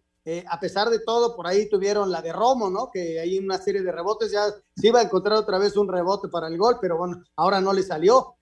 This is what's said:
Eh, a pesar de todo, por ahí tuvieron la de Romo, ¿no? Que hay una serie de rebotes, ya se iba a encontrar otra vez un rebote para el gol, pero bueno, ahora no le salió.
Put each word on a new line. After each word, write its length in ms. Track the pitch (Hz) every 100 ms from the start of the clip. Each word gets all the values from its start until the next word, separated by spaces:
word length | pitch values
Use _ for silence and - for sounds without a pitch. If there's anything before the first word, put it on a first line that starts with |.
| _ _ 160
Eh, 200 | 170 180
a 100 | 170
pesar 280 | 185 190 220
de 100 | 220
todo, 360 | 220 233 240 233
por 100 | 170
ahí 200 | 196 214
tuvieron 400 | 196 196 208 196
la 120 | 170
de 100 | 165
Romo, 380 | 170 233 262 202
¿no? 200 | 190 254
Que 260 | 190 170 160
hay 180 | 170 190
una 200 | 196 190
serie 240 | 202 196
de 100 | 180
rebotes, 400 | 165 180 214 220
ya 120 | 208 208 208 _ -
se 120 | 208
iba 120 | 240
a 40 |
encontrar 340 | 196 185 196 214
otra 220 | 208 190
vez 160 | 202 202
un 140 | 202
rebote 380 | 180 175 196 190
para 180 | 165 160
el 100 | 165
gol, 200 | 226 240
pero 160 | 185 165
bueno, 240 | 180 175 - -
ahora 240 | 175 196
no 140 | 190
le 100 | 196
salió. 520 | 185 156 175 254 - -